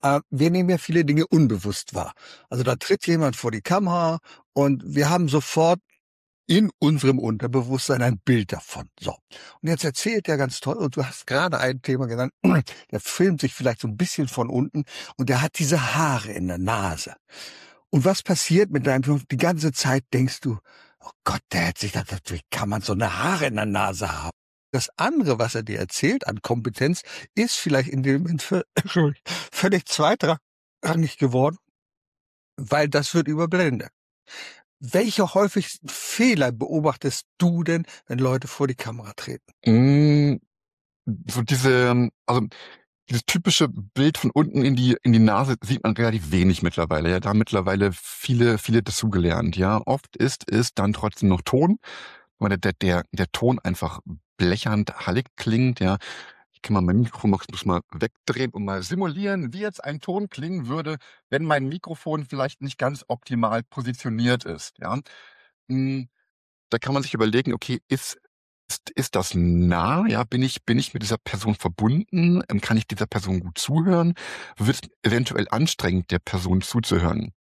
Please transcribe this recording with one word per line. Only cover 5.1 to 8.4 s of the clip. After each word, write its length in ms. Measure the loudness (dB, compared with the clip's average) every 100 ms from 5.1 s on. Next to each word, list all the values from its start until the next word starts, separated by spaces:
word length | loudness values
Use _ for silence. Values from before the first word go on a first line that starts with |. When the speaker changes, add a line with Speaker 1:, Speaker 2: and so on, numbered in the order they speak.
| 2 2
Speaker 1:
sofort 520 | 0 0 2 4 2 _ _ _ _ _ _ 2
in 200 | 2 2 2
unserem 400 | 2 4 2 2
Unterbewusstsein 840 | 0 -2 -2 -2 0 -4 0 0
ein 180 | 2 0
Bild 340 | 2 2